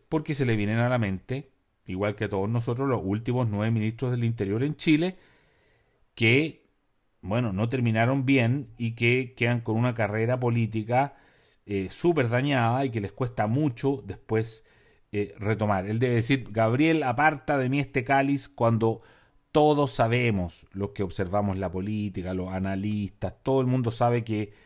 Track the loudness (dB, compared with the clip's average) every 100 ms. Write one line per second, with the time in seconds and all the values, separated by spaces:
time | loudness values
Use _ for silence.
0 | _ -4 -2 -2 0 2 0 2 2 2
1 | 0 -2 -6 -10 -10 _ _ _ -10 -2
2 | -2 -2 -4 -2 0 -2 -2 -2 0 0
3 | 0 -2 -2 -2 0 0 0 0 -2 -2
4 | -4 0 -2 -2 -2 0 -2 -2 2 4
5 | 2 -6 _ _ _ _ _ _ _ _
6 | _ 0 4 4 2 -6 _ _ _ _
7 | _ _ -4 -2 0 0 -2 0 2 2
8 | 2 2 4 4 4 0 -4 -6 -6 0
9 | 2 2 -2 -2 0 0 -2 0 0 0
10 | -2 0 0 0 0 0 0 -2 0 0
11 | 0 -4 _ _ _ _ -6 -4 -4 -2
12 | 0 2 2 0 0 2 2 0 -2 -4
13 | -6 -6 -6 -2 -2 0 -2 0 -2 -2
14 | -6 -16 -2 -2 -2 -10 _ _ _ _
15 | _ -4 -4 -4 -2 0 0 0 -2 0
16 | 2 2 2 0 0 0 2 4 4 2
17 | 0 2 2 2 -2 0 0 -2 -2 -4
18 | 0 2 2 0 -4 0 2 4 2 0
19 | -10 -20 _ _ _ 4 4 4 0 2
20 | 2 4 2 0 -2 -8 -16 -8 -6 -4
21 | -6 -4 -2 0 0 -2 -4 -4 -4 -4
22 | -4 -6 -6 -6 -4 -4 -4 -4 -4 -4
23 | -6 -6 -8 -6 0 0 2 0 -2 0
24 | 2 2 -2 -4 -4 -10